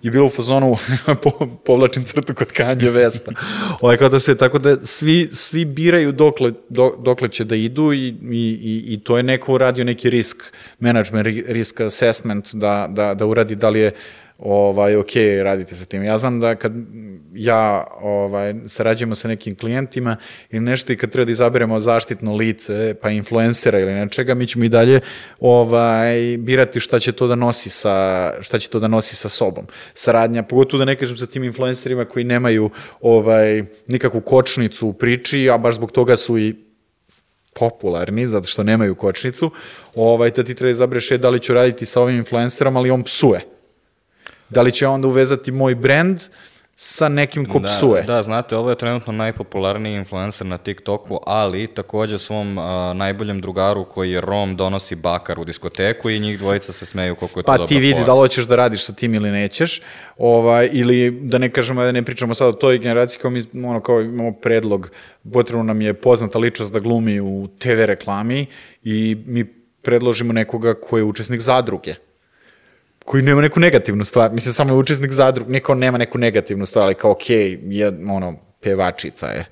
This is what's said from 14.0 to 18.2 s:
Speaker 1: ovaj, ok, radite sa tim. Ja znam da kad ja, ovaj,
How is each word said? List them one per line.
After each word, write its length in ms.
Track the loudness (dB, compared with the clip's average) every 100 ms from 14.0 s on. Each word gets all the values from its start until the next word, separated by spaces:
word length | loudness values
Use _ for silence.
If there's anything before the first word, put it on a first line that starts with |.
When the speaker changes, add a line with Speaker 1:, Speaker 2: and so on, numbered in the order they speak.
| -20 -20 -20 _
Speaker 1:
ovaj, 580 | -2 2 2 2 2 2
ok, 140 | 0 2 2 2
radite 360 | 0 -2 -6
sa 100 | -14
tim. 180 | -12 -8
Ja 140 | -2 -2
znam 220 | -2 -2
da 140 | -2
kad 180 | -2 -4 -8 -14 -18 -18 -20 -20
ja, 520 | -6 0 2 2 0 -4
ovaj, 640 | -8 -4 -2